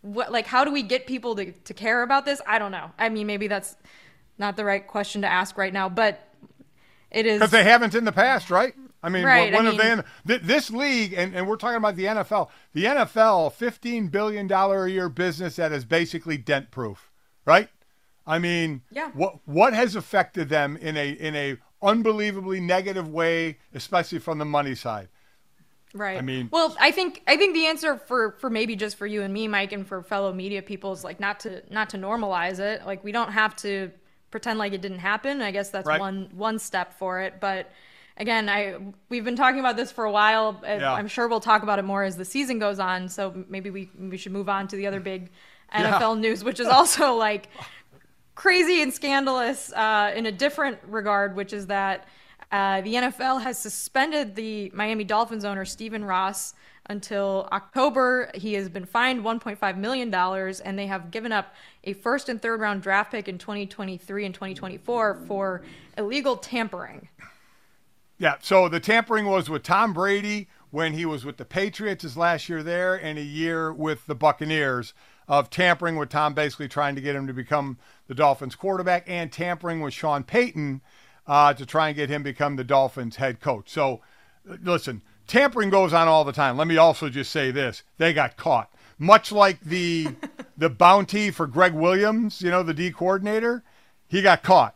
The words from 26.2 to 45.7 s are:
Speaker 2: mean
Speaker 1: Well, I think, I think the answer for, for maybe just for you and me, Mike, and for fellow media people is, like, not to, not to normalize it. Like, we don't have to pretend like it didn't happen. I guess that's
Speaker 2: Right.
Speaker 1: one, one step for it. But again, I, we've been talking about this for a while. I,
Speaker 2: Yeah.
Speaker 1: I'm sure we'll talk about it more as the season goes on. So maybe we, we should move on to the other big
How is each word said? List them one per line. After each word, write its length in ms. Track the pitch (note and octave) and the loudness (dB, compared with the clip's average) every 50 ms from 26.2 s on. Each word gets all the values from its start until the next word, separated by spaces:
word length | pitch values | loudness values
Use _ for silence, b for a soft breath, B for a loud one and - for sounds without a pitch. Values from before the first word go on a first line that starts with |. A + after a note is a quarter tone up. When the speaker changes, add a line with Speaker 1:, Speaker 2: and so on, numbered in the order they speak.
Speaker 2:
mean 300 | - C3 C3 C3 - A3 | -6 -6 -4 -6 -6 -2
Speaker 1:
Well, 240 | D4+ E4 E4 D#4 D#4+ - | 0 0 0 0 2 4
I 120 | A#3 D4+ | 2 4
think, 320 | - F#4 F#4 E4+ - - - | 4 2 -4 -4 -6 -6 2
I 120 | - C#4+ D#4 | 2 4 4
think 160 | G4+ G4 D#4+ | 4 2 2
the 120 | E4 D#4+ | 2 0
answer 300 | D#4+ D#4+ D#4+ D#4+ D#4 C#4 | 0 0 0 -2 -2 -2
for, 360 | A3+ - - A#3+ B3 A3 G#3+ | -2 -6 -4 -2 -2 -2 -2
for 180 | G3 - - C4 | -4 -6 -6 -4
maybe 260 | A3+ A3 A#3 A3 A3+ | -2 -2 -2 -2 -4
just 200 | F#3+ G#3+ G#3 G#3 | -6 -6 -8 -8
for 100 | - G3+ | -8 -8
you 160 | G#3 G#3 G#3 | -6 -6 -6
and 100 | G3 G3 | -4 -4
me, 160 | G3 G#3 A3 A3 | -6 -6 -4 -2
Mike, 240 | G#3 G3 G3 G3 | -2 -2 -2 -2
and 140 | G#3 G3+ F#3+ | -6 -10 -10
for 160 | G3 G3+ F#3 | -10 -10 -12
fellow 280 | E3+ - G#3+ G3 G3 G3 | -8 -4 -4 -2 -2 -2
media 300 | F#3 F#3 F#3 G3 G3+ G3 | -4 -6 -8 -8 -8 -8
people 320 | F#3+ - G#3 F#3+ G3 G3 | -8 -10 -14 -10 -8 -10
is, 120 | F#3+ - F3+ | -10 -10 -12
like, 160 | F3+ F3 - | -14 -10 -6
not 200 | G3+ G3+ G3+ - | -6 -6 -6 -6
to, 220 | - A3+ F#3 - - - | -10 -14 -14 -14 -16 -8
not 180 | F#3+ A3 G#3+ G#3 | -6 -6 -4 -4
to 60 | - | -6
normalize 640 | G3 F#3+ G3 A3 A#3+ A3 G3 F#3 F3 E3+ F#3 F#3 F3+ | -8 -6 -4 -4 -4 -2 -2 -2 -2 -2 -4 -4 -4
it. 260 | G3 G#3 A3 - - | -4 -4 -6 -6 -8
Like, 180 | - G3 F#3+ | -10 -10 -10
we 100 | - G#3 | -10 -6
don't 200 | G#3 A#3 A#3 G#3+ | -4 -4 -4 -2
have 240 | G3+ A3 G#3+ G#3+ G#3+ | 0 0 0 0 -2
to 340 | - - G3+ G3 F#3+ F#3+ F3 - _ _ _ _ _ _ _ | -6 -8 -6 -6 -6 -6 -10 -12 _ _ _ _ _ _ _
pretend 280 | - A3 - A#3+ A3 G#3+ | -14 -8 -6 -6 -4 -4
like 160 | G#3 G3+ G3 | -4 -6 -6
it 80 | F#3+ | -6
didn't 160 | F#3 G3 F#3+ F3+ | -8 -10 -10 -6
happen. 420 | E3+ G3 G#3 G#3+ - C4+ C#4+ C#4 | -2 -2 -2 -2 -4 -6 -4 -4
I 120 | A#3 G3+ | -4 -4
guess 180 | F#3+ G3+ G3 G3 | -4 -4 -6 -6
that's 160 | - F#3+ E3+ | -8 -6 -2
Speaker 2:
Right. 140 | D3+ D#3 D#3+ | 0 0 0
Speaker 1:
one, 280 | G3 F#3+ F#3+ G3 F#3 F#3+ - | 0 -4 -6 -8 -10 -10 -10
one 240 | F3+ G#3 A3 A3 A3 | -6 -4 -4 -4 -4
step 400 | - - - F#3+ F3+ - - - | -8 -4 -4 -4 -4 -4 -8 -8
for 220 | F#3+ F#3 F3+ F#3 | -6 -4 -4 -4
it. 140 | F#3+ F#3+ F#3+ F#3+ | -6 -6 -8 -4
But 300 | - G3 F#3+ F#3 F#3 - b b b b b b b b b - | -4 -4 -4 -4 -8 -12 b b b b b b b b b -8
again, 320 | G#3 A3+ A#3 A3+ G#3+ G3+ | -2 0 0 0 2 0
I, 260 | G3+ G#3 G#3 G3 F#3 - G3 G3+ - _ _ _ | 0 0 -2 -4 -6 -10 -14 -16 -18 _ _ _
we've 160 | B3 A#3+ G#3+ | -8 -6 -4
been 120 | A#3+ A#3+ | -4 0
talking 240 | A#3 C#4 B3+ C4 C4+ | 4 4 4 4 2
about 160 | C4 B3+ A#3 | 0 0 0
this 140 | A3 A#3 - | 0 -6 -6
for 140 | - - A3+ | -4 -4 -4
a 60 | G#3+ | 0
while. 500 | G3+ G#3 G#3 G#3+ A3 A3 A3 G#3+ G3+ G#3 - | 2 4 4 6 4 4 2 0 -2 -6 -6
I, 80 | - G#3 | -6 -4
Speaker 2:
Yeah. 180 | G3+ C#3 C3+ | -2 0 0
Speaker 1:
I'm 160 | B2+ B2 G#3 G#3 | 0 -2 -4 -6
sure 200 | - - A#3 A#3 | -4 -2 0 0
we'll 120 | A#3 A3 | 0 -2
talk 220 | G#3+ A3+ G#3+ G#3+ | 2 4 2 4
about 160 | G#3+ G#3 G3+ G3+ | 4 2 0 0
it 60 | F#3+ | 0
more 180 | G3 G3 G3 | -2 -2 -2
as 140 | G3 F#3+ F3+ | -2 -4 -4
the 100 | E3+ F#3 | -8 -12
season 320 | - - C4+ C#4+ B3+ B3+ A3 | -6 -4 -4 -2 -2 -2 -2
goes 200 | G#3+ G3+ G3+ G3 | -2 -2 -2 -2
on. 300 | F#3+ F#3 F#3 F#3 F#3 F#3 | -2 -2 -2 -4 -6 -8
So 360 | - - G3 F#3+ F3+ F#3+ F3+ - | -8 -6 -6 -6 -8 -12 -14 -12
maybe 220 | F#3+ F#3+ F#3 G3+ | -12 -10 -10 -10
we, 180 | F#3 G3 F#3+ F#3 - - | -12 -12 -14 -14 -16 -14
we 200 | F#3 F#3+ F#3 F#3 | -12 -12 -12 -12
should 140 | - G3 | -10 -10
move 180 | F#3+ G3+ G3 G3 | -8 -6 -4 -2
on 180 | G3 G3 G3 F#3+ | -4 -4 -4 -6
to 80 | G#3 | -8
the 100 | G3 G3 | -6 -6
other 140 | G3+ G3 G3 | -6 -6 -6
big 300 | F3+ G3 F#3+ F#3 F3+ F3+ b b b b b b b b | -8 -8 -10 -10 -12 -16 b b b b b b b b